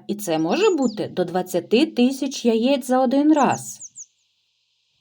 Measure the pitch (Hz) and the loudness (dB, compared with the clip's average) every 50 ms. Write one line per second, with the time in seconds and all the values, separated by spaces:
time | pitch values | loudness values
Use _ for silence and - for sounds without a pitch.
0 | - - 202 208 - 175 160 160 160 165 214 320 415 440 370 285 262 220 208 - | -8 -8 -8 -6 -4 -2 -2 0 0 0 0 2 2 2 2 2 0 -2 -2 -4
1 | 151 - 156 180 180 165 170 185 180 180 - 175 170 - 208 240 320 311 - - | -8 -6 -4 -4 -4 -2 -2 -4 -4 -2 -4 -4 -2 0 2 2 2 2 2 2
2 | 240 254 269 - 294 254 - - - 240 226 220 233 262 285 262 - 247 254 254 | 2 2 2 -2 -6 -6 -6 -2 0 0 2 2 2 2 0 0 0 0 0 0
3 | 262 247 269 277 294 302 311 294 254 180 127 - - - - - - - _ - | 2 2 2 2 4 4 4 4 4 2 0 -2 -6 -12 -16 -18 -20 -20 _ -20
4 | - - _ _ _ _ _ _ _ _ _ _ _ _ _ _ _ _ _ _ | -20 -20 _ _ _ _ _ _ _ _ _ _ _ _ _ _ _ _ _ _